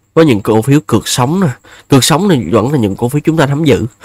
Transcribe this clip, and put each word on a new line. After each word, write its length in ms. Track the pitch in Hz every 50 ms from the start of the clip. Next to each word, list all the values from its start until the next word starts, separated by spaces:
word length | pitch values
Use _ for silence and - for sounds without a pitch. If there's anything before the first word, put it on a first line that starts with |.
| _ _ _
với 120 | 160 165
những 140 | 156 117 95
cổ 220 | - 135 110 110
phiếu 180 | 110 - 139 151
cược 280 | 151 - 117 104 - -
sóng 320 | - - 123 135 165 196
nè. 80 | 190 143 123 - _ - - - _ _
Cược 160 | 143 131 120
sóng 240 | - 156 147 202 208
này 180 | 170 127 95 76
vẫn 220 | 104 110 101 131
là 60 | 156 139
những 180 | 110 98 98
cổ 120 | - 117 123
phiếu 120 | 135 147
chúng 160 | - - 156
ta 100 | 160 143
nắm 180 | 139 143 143 165
giữ 220 | 147 113 - 110 - - _